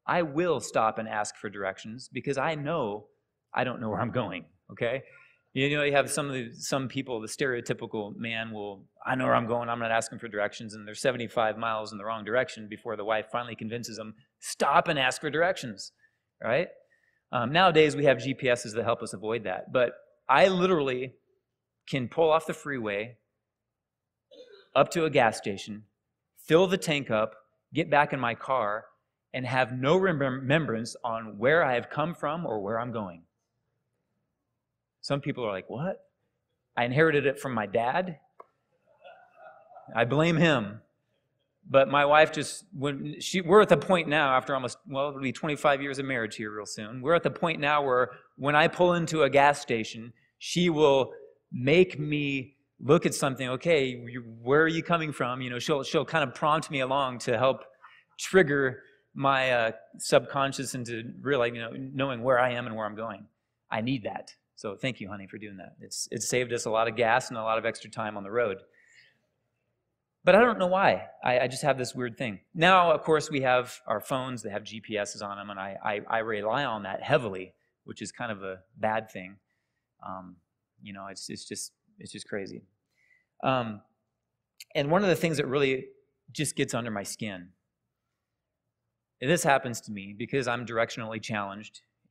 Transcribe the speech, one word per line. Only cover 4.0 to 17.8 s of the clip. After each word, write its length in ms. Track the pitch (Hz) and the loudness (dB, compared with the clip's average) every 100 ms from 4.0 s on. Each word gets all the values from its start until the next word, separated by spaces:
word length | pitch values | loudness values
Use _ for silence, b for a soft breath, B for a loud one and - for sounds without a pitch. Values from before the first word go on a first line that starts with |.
I'm 100 | 117 | -2
going, 340 | 127 104 92 76 _ - | -2 -4 -6 -14 _ -18
okay? 300 | 101 120 131 - B B B B | -6 -4 -4 -8 B B B B
You 240 | 131 139 147 | -2 -2 0
know, 80 | |
you 80 | 143 | 2
have 180 | 139 131 | 2 2
some 160 | - 143 | 0 -4
of 60 | |
the, 200 | 131 117 | -4 -8
some 360 | 139 - 139 131 | -10 -4 -2 -2
people, 320 | 135 131 117 | -6 -6 -6
the 80 | 110 | -8
stereotypical 880 | - 139 120 117 117 113 113 101 - | -4 -2 -2 -4 -6 -6 -6 -8 -8
man 340 | 117 113 113 | -8 -6 -6
will, 360 | 107 104 98 - _ - | -8 -10 -10 -18 _ -6
"I 80 | |
know 120 | 131 127 | -2 2
where 100 | 123 | 2
I'm 100 | 113 | 2
going, 220 | 120 117 | -2 -4
I'm 100 | 117 | -4
not 140 | 113 | 0
asking 260 | 113 110 107 | 0 -2 -8
for 80 | 117 | -8
directions," 480 | 104 104 - 113 | -2 -4 -4 -14
and 100 | 107 | -14
they're 120 | 104 107 | -14 -4
seventy-five 600 | 139 123 113 - 110 107 | -2 -2 -4 0 0 0
miles 360 | 113 110 107 | -4 -4 -6
in 60 | 107 | -10
the 60 | |
wrong 200 | 104 113 | -8 -8
direction 420 | 104 120 120 - 107 | -2 -2 -2 -6 -14
before 280 | 104 120 107 | -12 -8 -6
the 80 | |
wife 220 | 104 110 104 | -2 -2 -2
finally 240 | 120 120 | -6 -6
convinces 420 | 110 113 117 117 107 | -8 -8 -8 -10 -12
them, 200 | 110 110 b b | -14 -16 b b
"Stop 480 | - - - 165 175 | -10 -2 2 4 4
and 100 | 147 | 2
ask 220 | 131 - | 0 0
for 100 | 156 | -2
directions," 600 | 147 175 190 123 98 - _ _ _ _ - | 0 0 0 -6 -12 -14 _ _ _ _ -10
right? 240 | 110 131 180 - _ _ _ _ _ | -2 0 -2 -8 _ _ _ _ _
Um, 220 | 127 120 | -4 0
nowadays, 420 | 156 185 156 | 4 6 8